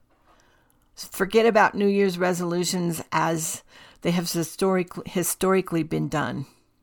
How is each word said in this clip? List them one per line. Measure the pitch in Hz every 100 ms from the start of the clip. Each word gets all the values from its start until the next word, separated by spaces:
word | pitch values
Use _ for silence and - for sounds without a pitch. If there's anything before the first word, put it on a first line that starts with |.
| _ _ _ _ _ _ _ _ _ -
Forget | - - 190 220 226
about | 208 190 196
New | 202
Year's | 202 196 175
resolutions | 180 175 175 175 175 185 170 160 -
as | 160 160 165 160 - - - - -
they | 170
have | 175 170
historic-, | 170 151 - 190 185 175 - -
historically | 185 170 - 185 190 185 165
been | 156 156 151
done. | 151 127 127 139 _ _ _